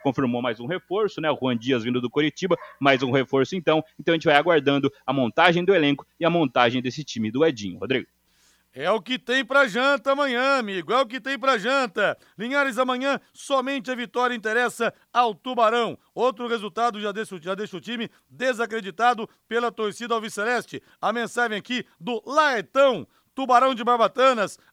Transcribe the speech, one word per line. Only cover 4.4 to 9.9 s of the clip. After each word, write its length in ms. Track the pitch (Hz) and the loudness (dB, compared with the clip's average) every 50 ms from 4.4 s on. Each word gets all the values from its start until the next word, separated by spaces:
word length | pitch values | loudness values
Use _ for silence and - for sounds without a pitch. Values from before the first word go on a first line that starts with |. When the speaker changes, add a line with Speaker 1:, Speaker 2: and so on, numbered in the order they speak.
| 147 175 170 151 131 139 143 139 139 131 - _ - | 6 4 4 4 4 2 2 2 0 -2 -4 _ -6
Speaker 1:
a 80 | 131 | -2
montagem 520 | 135 139 123 110 - 160 170 180 165 175 175 | 0 0 0 0 2 4 4 6 4 4 4
do 100 | 185 202 | 4 4
elenco 320 | 170 147 143 143 - - _ _ - | 4 4 2 0 -2 -6 _ _ -2
e 60 | 170 | 0
a 60 | 165 | 2
montagem 500 | 170 170 156 131 - 131 123 117 127 127 | 2 2 2 2 4 4 4 4 2 0
desse 220 | 123 127 - - | -4 -4 -6 -8
time 300 | 127 - - 113 110 107 | -10 -8 -6 -4 -4 -2
do 120 | 113 135 160 | 0 2 2
Edinho. 360 | 165 135 107 101 90 87 - | 2 0 -2 -8 -10 -10 -8
Rodrigo. 260 | 98 120 127 117 - _ _ _ _ _ _ _ _ _ _ _ _ _ - | -4 -4 -4 -4 -4 _ _ _ _ _ _ _ _ _ _ _ _ _ -12
Speaker 2:
É 140 | 127 147 180 | -6 -2 -2
o 100 | 214 220 | -2 -2
que 200 | 156 240 254 190 | -4 -6 -8 -8
tem 240 | - 226 247 269 240 | -4 -2 -2 -2 0
pra 240 | 247 269 285 277 220 | 2 2 2 2 2
janta 420 | 175 240 262 277 | 2 0 2 2